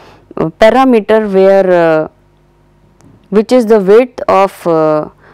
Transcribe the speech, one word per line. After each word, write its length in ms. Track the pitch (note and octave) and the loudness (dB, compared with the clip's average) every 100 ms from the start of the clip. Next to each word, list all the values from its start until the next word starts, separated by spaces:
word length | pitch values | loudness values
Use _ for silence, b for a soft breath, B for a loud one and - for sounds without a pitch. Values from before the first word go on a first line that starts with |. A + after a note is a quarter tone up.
| b b b - | b b b -8
uh, 140 | D#3+ - | -8 0
parameter 720 | A3 B3+ C4 A3+ G3+ A3 G#3 | 0 2 0 0 0 -2 0
where, 380 | F#3+ F#3+ G3 F#3 | 0 2 2 2
uh, 380 | F3 E3 D#3 D#3 _ _ _ _ _ _ _ _ _ _ _ _ | 0 0 -2 -4 _ _ _ _ _ _ _ _ _ _ _ _
which 200 | G3 G#3 | -4 0
is 160 | B3+ G#3+ | 0 2
the 140 | A3 | 0
width 400 | F#3 A3 B3+ - - | 2 2 0 -6 -2
of, 360 | F#3+ G3 - | 0 -2 -4
uh, 440 | F3 D#3+ D#3 D3+ - _ b | -4 -2 -2 -2 -6 _ b